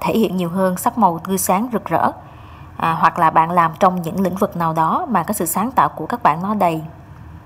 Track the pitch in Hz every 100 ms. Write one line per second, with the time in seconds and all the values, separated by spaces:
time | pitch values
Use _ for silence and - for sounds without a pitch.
0 | 170 226 202 185 170 185 190 180 - -
1 | 190 165 180 190 - 190 247 202 - 156
2 | - - - - - - - - 165 160
3 | - - 170 - 160 175 165 160 190 180
4 | 160 185 185 185 208 170 165 160 160 262
5 | 339 190 156 214 170 190 240 196 147 -
6 | 156 - - 156 196 214 175 160 160 -
7 | - - - -